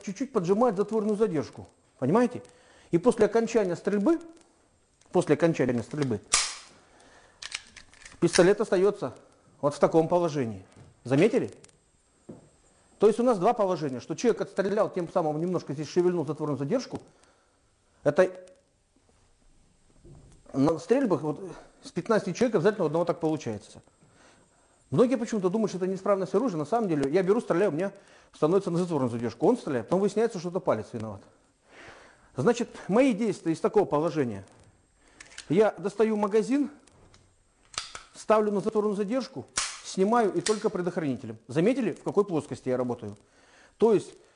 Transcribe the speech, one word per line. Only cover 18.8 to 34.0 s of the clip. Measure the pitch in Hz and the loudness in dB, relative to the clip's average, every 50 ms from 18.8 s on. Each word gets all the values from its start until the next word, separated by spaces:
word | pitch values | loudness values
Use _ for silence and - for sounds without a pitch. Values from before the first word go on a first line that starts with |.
| _ _ _ _ _ _ _ _ _ _ _ _ _ _ _ _ _ _ _ _ _ _ _ _ - - - - - - - - _ - - | _ _ _ _ _ _ _ _ _ _ _ _ _ _ _ _ _ _ _ _ _ _ _ _ -20 -20 -20 -20 -20 -20 -20 -20 _ -8 -2
на | 139 135 160 165 151 | 0 2 2 0 0
стрельбах | - - 233 277 277 208 175 131 151 | 0 2 2 2 2 2 0 0 -2
вот | 151 151 - 196 170 156 - - - _ _ - | -4 -6 -6 -10 -14 -16 -16 -20 -20 _ _ -20
с | - | -12
пятнадцати | - 170 165 - 220 190 - 190 165 | -8 -6 0 0 0 0 0 -2 -2
человек | - 233 254 214 | 0 0 2 2
обязательно | 180 151 214 208 208 175 | 2 2 2 2 2 0
у | |
одного | 147 151 165 175 | 0 0 0 0
так | 170 170 - | 0 -2 -2
получается. | 160 156 156 147 - 120 107 101 - - - - - _ _ _ _ _ _ _ - - _ _ _ _ _ _ _ _ _ _ _ - | -2 -2 -2 -2 -4 -6 -8 -8 -10 -16 -20 -20 -20 _ _ _ _ _ _ _ -20 -20 _ _ _ _ _ _ _ _ _ _ _ -2
Многие | 131 160 247 233 262 | 2 2 4 4 2
почему-то | 220 233 - 233 208 175 180 | 0 -2 -2 -2 -2 0 0
думают, | 185 226 214 185 | 0 0 -2 -2
что | - 175 | -4 -4
это | 185 185 | -4 -4
неисправность | 190 180 - 202 202 190 185 165 - | -4 -2 -2 0 0 0 0 0 0
оружия. | 202 269 240 175 | 0 0 0 -2
На | 156 143 | -4 -4
самом | - 226 240 220 185 | -2 -2 0 0 0
деле | 160 143 139 139 | 0 0 0 2
я | 151 196 185 | 2 2 2
беру, | 180 208 233 | 2 2 2
стреляю, | - - 165 170 214 190 143 | 0 0 0 2 2 0 0
у | |
меня | 156 190 196 - - - - - - - _ - | -2 -4 -4 -6 -10 -20 -20 -20 -20 -20 _ -6
становится | - 156 151 185 196 196 180 | -2 0 2 2 2 0 0
на | 170 165 | -2 -2
затворную | 185 175 165 135 131 117 | 0 0 0 0 0 -2
задержку. | 117 117 120 117 - - 156 190 | -2 -2 -4 -6 -2 2 2 2
Он | 247 | 2
стреляет, | 240 - - 139 120 107 - | 2 0 -2 -4 -4 -2 -2
но | 170 190 | 0 0
выясняется, | 208 196 - 214 233 226 226 180 | 0 0 0 0 0 -2 -2 -6
что | 156 180 | -8 -6
это | 170 185 | -6 -4
палец | - 156 123 110 104 - - | 0 0 0 0 -2 -6 -10
виноват. | 117 107 110 98 95 - - _ _ _ _ _ _ _ _ - - - - - - - - - _ _ _ - | -10 -10 -10 -12 -14 -16 -20 _ _ _ _ _ _ _ _ -20 -20 -20 -20 -20 -20 -20 -20 -20 _ _ _ -6
Значит, | - 127 226 226 - 226 - - - - | -2 0 0 0 0 -2 -8 -10 -12 -4
мои | - 185 240 285 277 214 | 0 2 4 4 4 2
действия | 185 240 208 165 - - 165 160 | 0 -2 -4 -4 -4 -4 -4 -2
из | - | -2
такого | - 208 - 208 185 | -2 0 2 2 2
положения. | - 160 147 | 2 2 0